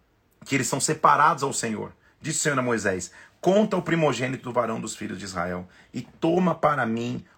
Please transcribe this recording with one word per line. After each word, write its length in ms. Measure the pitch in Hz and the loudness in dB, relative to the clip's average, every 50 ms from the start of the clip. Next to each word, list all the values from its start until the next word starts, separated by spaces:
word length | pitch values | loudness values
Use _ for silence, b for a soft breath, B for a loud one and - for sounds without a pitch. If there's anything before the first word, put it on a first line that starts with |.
| _ _ _ _ _ _ _ _ - | _ _ _ _ _ _ _ _ -6
que 100 | - 139 | -2 0
eles 140 | 139 127 - | 0 0 0
são 100 | - - | -2 0
separados 640 | - - 151 147 - 160 147 139 147 156 170 147 143 | 0 0 -2 0 2 2 4 4 4 4 2 2 -2
ao 100 | 139 120 | -4 -4
Senhor. 400 | - - 117 110 104 107 - - b b b b b | -4 -4 -4 -4 -6 -8 -10 -12 b b b b b
Disse 180 | - 143 156 - | -8 -6 -4 -2
o 40 | - | 0
Senhor 160 | 151 143 131 | 0 0 0
a 20 | 127 | 0
Moisés, 480 | 123 120 110 92 104 95 92 90 - B B B B B B | 0 0 0 0 0 -2 -2 -4 -10 B B B B B B
"Conta 360 | - 180 185 208 220 - 202 | 2 4 4 6 4 4 2
o 60 | 180 - | -2 0
primogênito 640 | - 165 170 160 147 127 113 127 127 135 117 - | 0 0 2 2 2 2 0 -2 -4 -4 -6 -6
do 80 | 127 117 | -4 -2
varão 280 | 120 120 110 113 95 | 0 0 0 -2 -4
dos 140 | 90 110 - | -6 -8 -8
filhos 240 | - 104 98 92 92 | -8 -8 -8 -8 -8
de 60 | 98 | -10
Israel 440 | 98 90 92 87 90 90 90 90 b b b b b b | -8 -6 -4 -4 -4 -4 -6 -8 b b b b b b
e 100 | 127 127 | -10 -10
toma 520 | - - - - 165 170 180 185 170 160 | -12 -10 -2 0 2 2 4 2 2 0
para 320 | - - 151 147 139 123 | 2 2 2 2 2 0
mim 380 | 113 113 117 120 120 127 180 - b b | 0 0 -2 -2 -4 -4 -6 -10 b b